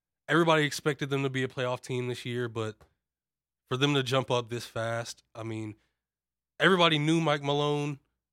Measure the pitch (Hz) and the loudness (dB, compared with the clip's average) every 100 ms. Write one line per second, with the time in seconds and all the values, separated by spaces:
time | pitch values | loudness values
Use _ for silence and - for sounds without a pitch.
0 | _ _ - 156 170 156 147 - 156 143 | _ _ 0 2 4 4 2 -2 -4 -4
1 | 139 139 139 131 127 - 123 127 - 127 | -2 -2 -2 -2 -4 -4 -4 -6 -6 -6
2 | 123 120 123 120 120 113 110 - _ _ | -4 -6 -6 -6 -6 -6 -8 -10 _ _
3 | _ _ _ _ _ _ - 127 143 143 | _ _ _ _ _ _ -4 4 4 4
4 | 127 135 123 123 113 117 - 120 113 117 | 2 0 2 0 0 -6 -6 -6 -4 -4
5 | 117 - _ 110 110 110 110 107 _ _ | -6 -12 _ -12 -8 -8 -8 -12 _ _
6 | _ _ _ _ _ - 156 190 170 151 | _ _ _ _ _ 2 4 6 4 4
7 | 151 165 160 147 143 143 147 147 147 139 | 2 2 2 0 0 0 0 0 -4 -8
8 | _ _ _ | _ _ _